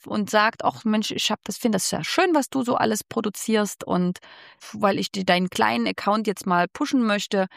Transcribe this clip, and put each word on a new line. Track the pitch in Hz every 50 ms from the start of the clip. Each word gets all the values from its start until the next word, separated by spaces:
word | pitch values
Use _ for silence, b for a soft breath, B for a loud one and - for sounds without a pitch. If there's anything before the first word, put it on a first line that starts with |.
| -
und | - 202 214 208 -
sagt, | - 214 208 226 - - -
"Ach | - - - -
Mensch, | 220 214 220 208 -
ich | - - - -
hab | 214 - _
das, | - 196
find | - - 240 208
das | 190 - -
sehr | - - 160
schön, | - - - 370 370 330
was | 294 262 -
du | - 269 247
so | 240 -
alles | - - 220 214 208 -
produzierst | _ - 233 214 208 - - - - 220 214 208 196 - - -
und | - 180 180 180 180 180 - B B B B B B B B - - -
weil | 214 208 196 196 185
ich | 196 -
dir | - 196 185
deinen | 185 180 180 185 180
kleinen | - - - - 120 - 233
Account | 190 190 - - 202 208 220 214
jetzt | 214 190 - -
mal | 190 180 175 175
pushen | 170 - - 294 277 - 262 233
möchte, | 214 202 208 - - - 196 190 185 B